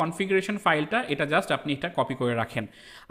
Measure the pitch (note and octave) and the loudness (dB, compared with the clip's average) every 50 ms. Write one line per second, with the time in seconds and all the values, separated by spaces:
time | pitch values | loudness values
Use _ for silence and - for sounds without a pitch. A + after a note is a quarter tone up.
0 | D#3+ E3 E3+ - G3 F#3+ G3 F#3+ F#3 - G#3 G3+ - F3 D#3+ D3+ D3+ D3 G#3+ A#3+ | -2 -2 0 -2 0 2 2 2 2 0 -4 0 2 2 2 2 2 0 0 -2
1 | B3+ - D3 C#3 D3+ C#3+ D3+ F3+ - - D3+ - - D3 C#3 C3+ - F3 - - | 0 0 0 0 0 2 2 2 2 2 -2 -2 0 -2 -4 -2 -4 -4 0 0
2 | C3 - C3 - B2+ B2 A#2+ A#2 A2 - - A#2+ G#2+ - - - - - - - | 0 0 0 0 0 0 2 0 -2 -2 -2 -6 -6 -6 -10 -18 -20 -20 -20 -20
3 | - - | -2 4